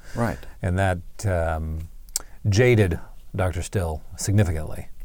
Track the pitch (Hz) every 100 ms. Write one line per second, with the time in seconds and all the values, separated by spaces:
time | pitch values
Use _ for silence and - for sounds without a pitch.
0 | - - 113 67 - - 98 90 95 90
1 | - - 104 87 82 80 80 80 82 -
2 | - - - - 107 98 123 113 95 87
3 | - - - - 92 87 82 104 85 80
4 | - - - 101 90 78 - - - -